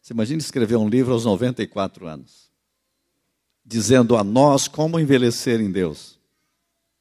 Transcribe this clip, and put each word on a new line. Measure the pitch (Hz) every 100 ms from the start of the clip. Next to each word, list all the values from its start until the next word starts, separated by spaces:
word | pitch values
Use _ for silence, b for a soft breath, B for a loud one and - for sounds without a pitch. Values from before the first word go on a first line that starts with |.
Você | -
imagina | 113 110 160
escrever | 147 131 113
um | 120 107
livro | 127 127
aos | 117
noventa | 117 95 123 120
e | 98
quatro | 104 95 -
anos, | 85 76 - _ _ _ _ _ _ _ _ _ _ _ _ _
dizendo | _ 113 104 131 117 117
a |
nós | 101 120 147 139 -
como | - 156 165
envelhecer | 147 135 120 117 135 113
em | 104
Deus. | 92 87 73 - _ _ _ _ _ _ _ _ _